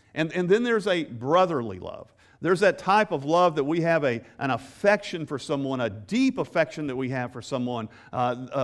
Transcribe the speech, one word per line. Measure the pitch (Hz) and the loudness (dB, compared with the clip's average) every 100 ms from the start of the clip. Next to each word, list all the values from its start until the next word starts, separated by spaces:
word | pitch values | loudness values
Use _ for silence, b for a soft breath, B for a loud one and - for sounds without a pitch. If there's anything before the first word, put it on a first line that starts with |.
| b | b
And, | - 160 | -4 -2
and | 160 175 | 0 2
then | 208 | 4
there's | 240 226 196 | 4 0 2
a | 180 | 0
brotherly | 151 117 127 175 185 151 117 92 | -2 -6 2 4 4 0 -4 -8
love. | 87 - - _ b b | -10 -12 -16 _ b b
There's | 160 175 | 0 4
that | 190 - | 4 2
type | - 208 214 | 2 2 2
of | 160 139 | -2 0
love | 170 180 156 | 4 4 4
that | 139 | 0
we | 170 | 0
have | 165 165 143 | 2 2 2
a, | 117 - B | -2 -6 B
an | 135 | -4
affection | 120 - - 202 208 - 175 151 | -4 -6 -2 2 2 0 -8 -6
for | 139 | -8
someone, | - 143 135 131 | -4 -4 -2 -2
a | 117 | -2
deep | 101 101 233 262 254 | -4 -4 0 2 0
affection | 147 175 160 - 147 | -2 0 0 -2 -6
that | 127 | -4
we | 127 | -4
have | 131 120 | -4 -6
for | 123 | -8
someone, | - 131 123 120 110 B B | -6 -4 -2 -4 -6 B B
uh, | 123 123 123 131 139 | -2 -2 -2 -6 -4